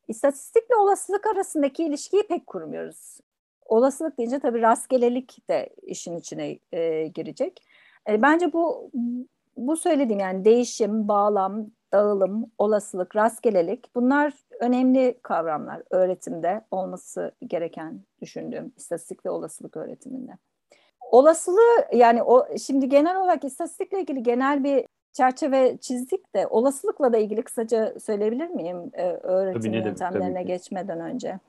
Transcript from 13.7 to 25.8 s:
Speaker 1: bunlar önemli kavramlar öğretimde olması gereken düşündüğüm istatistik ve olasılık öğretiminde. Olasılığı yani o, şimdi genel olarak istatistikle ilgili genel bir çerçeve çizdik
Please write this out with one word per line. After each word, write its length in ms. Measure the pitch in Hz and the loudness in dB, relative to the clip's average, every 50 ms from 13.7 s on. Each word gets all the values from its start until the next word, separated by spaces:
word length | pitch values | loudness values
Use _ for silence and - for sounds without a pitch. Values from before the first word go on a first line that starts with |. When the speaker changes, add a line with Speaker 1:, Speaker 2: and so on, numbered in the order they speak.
| 202 247 - _ _ | -2 -6 -10 _ _
Speaker 1:
bunlar 380 | 247 240 254 277 294 294 302 277 - _ _ - - | 0 0 2 2 2 2 0 -2 -6 _ _ -10 -4
önemli 600 | 233 240 247 247 254 254 254 269 262 247 233 - - | -2 0 2 2 2 4 4 4 4 2 0 -4 -6
kavramlar 600 | - 202 165 165 165 156 147 - - 143 165 - - | -6 -4 -4 -2 -2 -4 -6 -6 -10 -12 -14 -8 -2
öğretimde 720 | - 185 185 185 185 180 - 170 170 170 160 170 190 214 - _ | 0 2 2 2 0 -4 -6 -10 -8 -4 -2 -2 -2 -4 -6 _
olması 600 | - 190 190 185 180 175 - - - 185 175 156 - _ - - | -8 -6 -6 -6 -10 -12 -16 -14 -10 -10 -8 -8 -10 _ -10 -8
gereken 540 | - 170 170 165 165 - 160 160 165 196 196 _ _ _ | -6 -6 -6 -6 -8 -12 -14 -14 -14 -16 -18 _ _ _
düşündüğüm 520 | - 160 - 165 160 160 165 - 165 - - - | -18 -14 -14 -12 -12 -10 -10 -10 -12 -14 -16 -20
istatistik 480 | - - 175 165 - - 185 - - | -10 -10 -8 -10 -8 -12 -16 -12 -8
ve 40 | 185 | -8
olasılık 480 | 175 170 165 160 - - - 156 - 160 | -6 -6 -8 -10 -12 -16 -18 -14 -12 -12
öğretiminde. 540 | - - - - - - - 262 247 - - 190 _ _ _ _ _ _ _ _ _ _ _ _ - - | -12 -12 -14 -16 -14 -14 -12 -12 -12 -14 -16 -20 _ _ _ _ _ _ _ _ _ _ _ _ -2 6
Olasılığı 760 | - 240 269 311 330 320 - - 359 403 466 466 466 453 - - - | 6 8 8 8 6 4 2 0 4 6 6 6 6 4 4 2 4
yani 300 | 233 247 233 233 233 - | 6 6 6 6 4 4
o, 340 | - 233 254 - - 147 - | 6 6 6 4 2 -4 -8
şimdi 320 | - - 262 277 262 254 | -4 -2 0 0 2 4
genel 280 | 269 277 294 339 370 381 | 4 4 4 4 2 0
olarak 260 | 381 359 339 311 - | 2 2 2 0 -2
istatistikle 560 | 277 - - 339 320 - - 381 359 - 392 | -6 -8 -8 -10 -10 -8 -10 -8 -6 -4 -6
ilgili 240 | 349 277 294 262 220 | -4 -4 -6 -2 0
genel 400 | 240 240 247 262 269 294 285 262 | 0 0 2 2 0 0 0 0
bir 220 | 285 277 262 - - _ _ _ _ _ | 2 2 0 0 -2 _ _ _ _ _
çerçeve 640 | - 262 254 254 - 320 285 262 269 262 247 - | 0 2 2 2 0 -2 0 2 4 4 2 2
çizdik 580 | - | -2